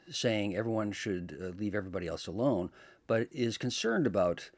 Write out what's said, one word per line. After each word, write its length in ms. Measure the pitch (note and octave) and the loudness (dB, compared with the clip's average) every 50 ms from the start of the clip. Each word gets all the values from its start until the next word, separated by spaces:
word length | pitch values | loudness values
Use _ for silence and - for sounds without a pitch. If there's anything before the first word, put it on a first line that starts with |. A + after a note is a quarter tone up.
| - - | -18 -8
saying 440 | D#3+ - - B2 A2 G#2+ G2+ G#2 F#2 | -6 0 2 2 4 4 2 2 0
everyone 360 | F#2+ A2+ A#2 A2 A2 G#2 G#2 | 0 0 0 0 0 0 -2
should, 460 | G2 - - A2+ F#2+ F2+ F2 F2 D#2+ C#2 | -4 -4 -2 -2 -2 -2 -4 -6 -8 -8
uh, 160 | F#2 F#2 F2+ | -8 -8 -6
leave 180 | F#2+ G#2+ G#2 F#2 | -4 -4 -2 0
everybody 320 | G#2 F#2+ F#2+ F2 F#2+ F2+ | -2 -4 -2 -4 -4 -4
else 200 | E2 D#2+ E2 - | -4 -4 -6 -6
alone, 420 | - E2+ G2 B2+ C#3+ A#2+ F#2 F2+ F2+ - - - - - _ _ | -6 -2 0 2 2 4 2 0 -2 -6 -12 -20 -20 -20 _ _
but 200 | - A2+ A2+ A2+ - | 0 2 2 2 0
is 260 | - - A#2+ A#2 G#2+ | -2 0 0 0 0
concerned 480 | - - B2 - - - A3+ A3+ G3+ D3 | 0 -2 -2 -2 0 0 2 2 4 2
about, 460 | A#2 F2+ G2+ F2+ F2 E2+ - - - - | 4 4 4 4 4 2 0 -4 -12 -18